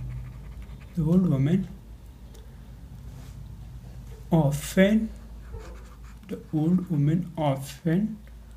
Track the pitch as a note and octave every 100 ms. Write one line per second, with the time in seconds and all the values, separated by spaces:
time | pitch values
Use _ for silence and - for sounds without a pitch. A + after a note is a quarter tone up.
0 | - - - - - - - - - F3
1 | D3+ F#3 F3 C3 C#3+ F#3+ - - - -
2 | - - - - - - - - - -
3 | - - - - - - - - - -
4 | - - - E3 C#3 - - F#3+ G3 A3
5 | A3 - - - - - - - - -
6 | - - - - - D#3 D#3 F3+ - D3+
7 | D3 F3+ - - D3 C3 - - E3+ F3
8 | G#3+ - - - -